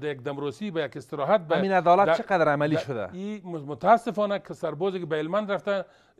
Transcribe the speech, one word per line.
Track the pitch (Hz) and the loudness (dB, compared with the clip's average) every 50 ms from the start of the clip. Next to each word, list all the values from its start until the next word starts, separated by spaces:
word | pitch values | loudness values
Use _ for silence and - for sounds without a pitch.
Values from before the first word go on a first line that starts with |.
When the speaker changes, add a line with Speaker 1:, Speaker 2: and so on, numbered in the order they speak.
| 139 | -6
Speaker 1:
یک | 151 143 131 120 | -6 -8 -6 -8
دمروسی، | 143 143 139 143 143 131 - 214 208 | -8 -6 -4 -6 -6 -6 -6 -8 -6
به | 165 165 151 | -4 -4 -4
یک | 131 - | -4 -6
استراحت، | 151 123 - - 139 139 151 208 220 165 151 | -10 -12 -10 -6 -4 0 2 2 2 2 0
به | 165 | 0
Speaker 2:
همین | 175 196 190 190 | 0 2 2 2
عدالت | 180 160 170 175 190 202 | 4 6 6 6 6 6
Speaker 1:
در-، | 160 165 | 4 4
Speaker 2:
چقدر | - 226 - 196 175 156 151 | 2 2 0 2 4 4 4
عملی | 143 143 147 156 151 | 4 2 2 0 0
Speaker 1:
در-، | - - | -2 -2
Speaker 2:
شده؟ | - 131 110 98 87 - | -4 -6 -6 -6 -6 -8
Speaker 1:
این | 180 196 208 214 208 175 | -10 -8 -8 -10 -10 -10
متاسفانه | 180 170 156 139 143 147 - - 190 226 226 - 247 175 208 208 202 202 190 | -12 -12 -10 -10 -10 -10 -2 4 4 4 4 4 -2 -4 -2 -2 -2 -2 -6
که | - - 165 | -8 -10 -12
سربازی | - - 160 151 147 185 196 185 190 | -8 -6 -8 -6 -4 -4 -4 -4 -4
که | 175 | -6
به | 147 156 | -4 -4
هلمند | 156 156 160 185 208 214 196 202 | -4 -4 -2 -2 -4 -2 -2 -4
رفته، | 170 - 202 202 196 180 - _ _ _ _ _ _ | -4 -2 -2 -4 -4 -4 -8 _ _ _ _ _ _